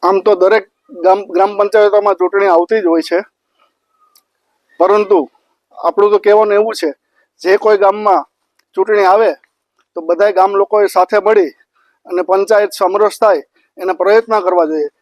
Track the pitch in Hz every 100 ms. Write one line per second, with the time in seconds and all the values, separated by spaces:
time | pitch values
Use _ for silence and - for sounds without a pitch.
0 | 170 196 190 196 185 214 190 _ _ 233
1 | 170 196 196 180 196 202 208 220 208 202
2 | 208 190 180 202 202 170 175 185 180 165
3 | 156 175 214 _ _ _ _ _ _ _
4 | _ _ _ _ _ _ _ _ 180 208
5 | 208 196 135 _ _ _ _ - 170 170
6 | 208 202 208 208 214 202 214 214 160 139
7 | _ _ _ _ 175 202 220 214 196 208
8 | 208 185 - _ _ _ _ - 190 208
9 | 190 196 220 147 _ _ _ _ _ -
10 | 160 170 202 190 190 196 196 208 196 190
11 | 180 208 196 220 165 - _ _ _ _
12 | - 180 180 190 - 214 208 - 185 185
13 | 427 - - 175 - _ _ - 185 185
14 | 190 220 226 220 180 180 165 156 147 _